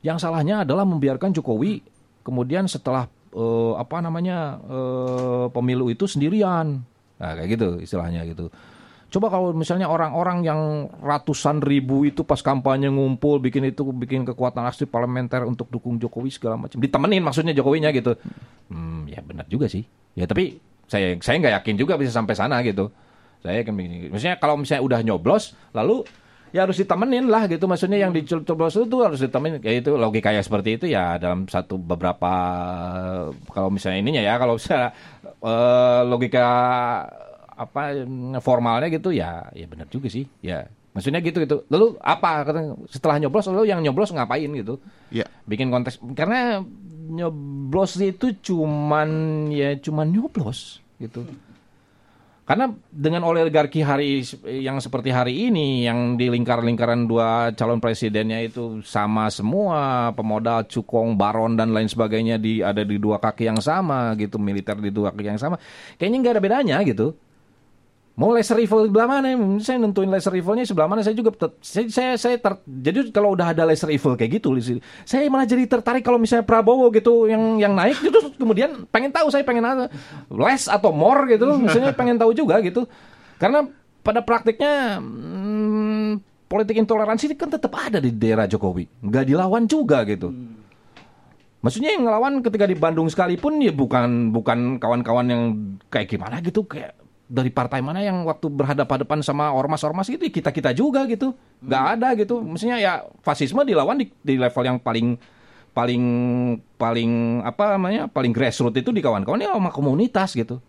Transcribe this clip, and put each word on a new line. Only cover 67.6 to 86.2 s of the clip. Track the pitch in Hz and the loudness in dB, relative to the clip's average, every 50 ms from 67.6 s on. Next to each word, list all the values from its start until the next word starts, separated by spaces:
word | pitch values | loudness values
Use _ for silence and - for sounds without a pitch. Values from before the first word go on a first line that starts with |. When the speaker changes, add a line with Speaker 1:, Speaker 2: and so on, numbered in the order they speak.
| _ _ _ _ _ _ _ _ _ _ _ | _ _ _ _ _ _ _ _ _ _ _
Speaker 1:
Mau | - 131 208 240 | 0 2 4 4
laser | 233 214 - 233 220 | 2 2 2 2 2
evil | 233 190 208 220 214 | 2 4 4 4 4
di | 220 196 | 4 4
sebelah | 214 226 240 | 4 4 4
mana? | 277 277 269 262 262 254 220 190 196 208 214 | 2 0 0 0 0 2 2 2 0 0 0
Saya | - 254 254 | -2 0 0
nentuin | 233 214 196 196 190 190 190 | 0 0 2 0 0 2 0
laser | 190 - 202 185 | 0 0 0 -2
evilnya | 185 165 175 208 240 | -2 0 0 0 0
sebelah | 254 - 202 165 156 | 0 -2 0 0 2
mana, | 160 202 220 | 2 2 0
saya | 208 208 220 | 0 0 0
juga | 220 233 226 214 | 2 0 0 0
tet-, | - - 160 - _ _ | 0 -4 -4 -4 _ _
saya, | - - 196 233 226 | -6 -4 -4 -4 -2
saya, | 214 - 254 254 254 226 | -2 -2 0 0 -2 0
saya | - 247 247 | 0 0 0
ter-, | 240 240 202 190 196 _ - | 2 0 -2 -2 -2 _ -14
jadi | 131 131 131 147 180 254 277 226 | -12 -2 0 0 2 2 0 2
kalau | - 208 202 208 196 | 2 4 4 4 4
udah | 180 175 170 165 | 4 2 2 2
ada | 160 165 | 2 4
laser | 160 160 151 - 156 | 4 4 2 2 0
evil | 151 135 - 147 127 | 0 2 2 2 2
kayak | 120 117 113 131 | 2 0 0 0
gitu, | - - 156 131 127 117 123 120 120 - - - - - | 0 0 0 0 0 0 -2 -4 -6 -6 -12 -20 -20 -8
saya | - - 262 294 | -2 0 2 2
malah | 294 262 269 269 220 | 2 2 2 2 2
jadi | 247 247 254 | 4 2 2
tertarik | 233 262 240 226 240 240 254 240 | 2 2 0 2 0 -2 0 2
kalau | 254 247 233 | 4 4 4
misalnya | 226 220 240 233 233 | 4 4 2 2 4
Prabowo | - 233 226 220 208 247 262 254 240 214 | 4 4 6 8 6 6 8 6 6 6
gitu | 220 214 233 233 233 226 | 6 6 6 6 6 6
yang, | 214 220 220 220 220 226 | 6 4 4 2 2 4
yang | 220 208 202 196 | 4 4 4 4
naik | 190 175 220 302 - | 4 4 4 2 2
gitu, | 294 370 - 453 | 0 6 6 6
terus | 359 285 - | 6 6 -4
kemudian | - 269 220 214 185 262 311 302 - - - - | -2 2 2 4 4 2 0 0 -6 -14 -2 -2
pengen | 220 247 277 | 0 0 2
tahu, | 269 330 330 302 277 | 0 2 2 4 2
saya | 277 | 2
pengen | 269 269 240 233 226 | 2 2 0 2 2
ada | 233 269 262 254 285 - 143 - - - 147 131 - | 0 0 -2 -2 -4 -8 -12 -16 -16 -18 -20 -16 -10
less | - 101 131 196 262 262 - - | -2 2 4 4 4 2 0 0
atau | 156 208 202 202 160 | 0 4 4 4 4
more | 147 160 202 269 285 277 | 6 6 6 6 6 4
gitu, | 254 233 208 233 269 294 | 4 4 4 4 4 4
misalnya | 277 247 208 - 233 262 277 262 | 4 4 4 4 4 4 2 0
pengen | - 247 240 240 233 | 0 0 2 2 4
tahu | 226 226 233 | 4 4 4
juga | 220 320 226 165 214 | 2 2 4 4 4
gitu. | 220 180 180 247 254 - - - - - - - - - - - | 2 2 0 -2 -4 -4 -10 -20 -20 -20 -20 -20 -20 -20 -8 -2
Karena | 165 196 262 294 294 269 - _ _ _ _ _ _ | 0 2 2 2 0 0 -6 _ _ _ _ _ _
pada | - 214 240 | 0 0 0
praktiknya, | - - 233 226 - 220 214 - 277 294 294 285 269 233 202 185 | 2 2 0 2 2 0 0 2 2 2 2 2 0 -2 -2 -4
hmm, | - - 233 226 233 160 170 190 190 208 214 214 214 214 214 214 214 214 214 214 214 214 214 202 | -6 -10 -12 -12 -12 -10 -8 -8 -6 -4 -2 -2 0 0 0 0 0 0 0 -2 -2 -2 -2 -4